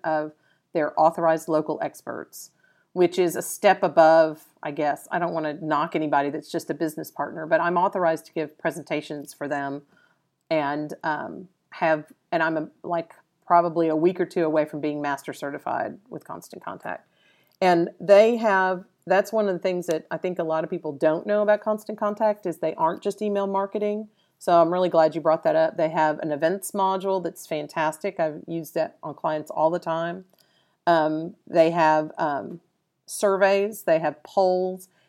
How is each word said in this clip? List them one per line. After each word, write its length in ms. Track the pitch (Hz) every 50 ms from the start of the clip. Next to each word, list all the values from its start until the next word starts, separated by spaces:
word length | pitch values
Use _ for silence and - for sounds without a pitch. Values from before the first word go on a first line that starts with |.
| -
of 260 | 165 156 151 151 156 151 _ _ _ _ _ _ _ -
their 240 | 170 147 - - -
authorized 520 | 156 165 165 - 170 160 160 156 156 -
local 280 | 156 151 151 - 151 -
experts, 680 | - 147 - - - - 117 - 73 _ - - - - _ _ _ _ _ _ _ _ -
which 260 | 180 180 175 - 190
is 160 | 180 165 160
a 60 | -
step 420 | 170 - - - - 202 190 190 -
above, 640 | 170 - 170 165 160 160 160 160 160 151 - - _ _ - -
I 80 | 160
guess. 360 | 143 143 147 147 139 - - -
I 80 | - 175
don't 140 | 175 170 170
wanna 220 | 165 156 151 147
knock 400 | 151 156 151 156 143 156 165 -
anybody 340 | 160 156 147 147 143 143 143
that's 200 | 143 156 147 -
just 200 | - 165 - -
a 40 | 147
business 380 | 147 170 156 156 160 156 -
partner, 340 | _ - 143 - - 165 156
but 140 | 156 170 160
I'm 180 | 170 170 180 180
authorized 480 | 180 190 - 196 180 165 165 151 - -
to 60 | -
give 240 | 165 156 143 - _
presentations 760 | - 165 151 175 143 - 160 151 147 - 151 147 143 - -
for 160 | - 147 139
them 320 | 151 143 139 139 139 143 143 _ _ _ _ _ _ _ _ _ _ _ _ -
and, 440 | 165 156 147 139 147 151 151 151 - - -
um, 460 | 160 151 147 - - - - 185 - _ _ _ _ - -
have, 260 | 175 165 160 151 151 _ - _ _ -
and 100 | - 165
I'm 160 | 160 160 160 156
a, 120 | 156 - _ _ -
like, 300 | - 175 170 165 - - _ _ _ _ _ _
probably 420 | - 175 175 170 175 156 170 165 160
a 80 | 156
week 240 | 156 160 180 185 185
or 60 | 185
two 180 | - - 185 165
away 220 | 156 151 156 151
from 160 | 151 - 147
being 200 | 139 151 147 147
master 320 | 147 143 139 - - - 131
certified 640 | - - 143 143 143 - - - - - - - - _ -
with 140 | - 151 -
Constant 380 | - - 170 - - - - -
Contact. 440 | - 185 175 - - - - _ _ _ _ _ _ _ _ _ _ _ -
And 280 | 190 180 175 170 170 - - -
they 380 | 175 170 202 196 220 226 240 226
have, 480 | 226 214 196 190 185 185 185 180 190 _ _ _ -
that's 260 | 165 185 196 202 -
one 160 | - 220 208 202
of 60 | 180
the 60 | 170
things 280 | - 190 180 180 170 -
that 200 | 160 156 - -
I 80 | - 160
think 220 | - 185 180 -
a 40 | 165
lot 200 | 160 156 160 165
of 60 | 160
people 220 | 180 165 - 156
don't 340 | 143 135 165 156 156 170 - 208
know 140 | 208 208
about 200 | 208 208 208 208
Constant 360 | - 220 214 214 - - 220 214
Contact 480 | 214 208 208 - 220 214 208 208 -
is 120 | 180 165 -
they 180 | - 160 -
aren't 280 | - 165 160 - - -
just 180 | 202 196 -
email 260 | 214 208 202 196 196 196
marketing. 600 | 196 196 196 196 - 214 208 208 208 214 220 - _ _ _ _ _ _
So 200 | - - 175 170
I'm 100 | 170 165
really 180 | 180 180 185 175
glad 260 | 170 165 160 160 151
you 60 | 165
brought 220 | 143 165 160 160 -
that 120 | 160 156
up. 220 | 160 160 160 - 170
They 120 | 160 160
have 300 | 160 165 156 156 151 151
an 120 | - 160
events 400 | 147 139 165 160 190 202 - -
module 520 | - 202 190 190 190 190 185 196 190 190 175
that's 240 | 165 170 - - -
fantastic. 720 | 165 151 151 151 - 165 156 156 156 - - 202 - -
I've 220 | 165 156 147 165 - -
used 260 | 170 165 156 - -
that 240 | 165 156 - - _
on 120 | - 156 143
clients 380 | - - 160 156 151 147 -
all 180 | - 156 156 160
the 100 | 170 175
time. 460 | - 170 160 165 165 170 175 190 185 _ _ _ _ _ _ _ _ _ _ _ - 175
Um, 480 | 170 160 151 156 156 156 160 175 - _ _ -
they 240 | - 170 160 165
have, 400 | 165 175 160 156 156 156 156 156 - -
um, 420 | 170 151 143 - 101 - 175 170 _ _ _ _ _ _ _ _ _
surveys, 800 | - - - - 202 196 185 196 196 202 196 202 214 220 - -
they 160 | - 160 160
have 220 | 165 151 160 - _
polls, 680 | - - 202 190 185 180 185 185 185 185 185 - _ _ _ _